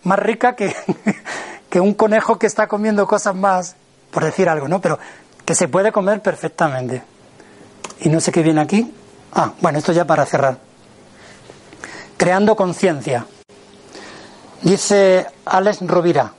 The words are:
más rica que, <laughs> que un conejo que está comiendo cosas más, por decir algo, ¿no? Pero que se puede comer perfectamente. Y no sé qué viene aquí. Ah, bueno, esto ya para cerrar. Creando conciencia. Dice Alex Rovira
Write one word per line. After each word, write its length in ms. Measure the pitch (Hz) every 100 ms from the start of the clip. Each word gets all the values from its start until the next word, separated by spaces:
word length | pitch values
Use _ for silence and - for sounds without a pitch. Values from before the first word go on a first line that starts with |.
más 140 | 175 190
rica 360 | 202 226 247
que, 200 | - 196 - - - - -
<laughs> 480 | - - - - _
que 100 | 180
un 140 | 196
conejo 440 | 202 220 214 - 226
que 80 | 214
está 200 | - 214
comiendo 380 | 208 214 208 196
cosas 280 | 208 208
más, 400 | 185 196 185 175 - _ _ _
por 140 | -
decir 240 | - - 180
algo, 200 | 156 139
¿no? 120 | 170
Pero 180 | 175 151 - - _ _
que 100 | -
se 120 | - 165
puede 220 | 175 202
comer 280 | 214 190 214
perfectamente. 840 | 196 160 160 - 160 131 127 127 - _ - - - - - - - -
Y 80 | 160
no 100 | 160
sé 100 | 156
qué 100 | 170
viene 180 | 156 156
aquí. 320 | 147 202 233 - - - -
Ah, 200 | - 120 -
bueno, 180 | 175 147
esto 140 | 151
ya 120 | 170
para 200 | 170 156 139
cerrar. 320 | 143 135 127 - _ - - - - - - - - - - - - - -
Creando 380 | 175 185 208
conciencia. 720 | 214 185 165 190 147 117 123 - - _ - - - - - - - - - - -
Dice 640 | - 196 - 202 196 185 - - -
Alex 340 | 185 196 208 180
Rovira 460 | 175 170 151 110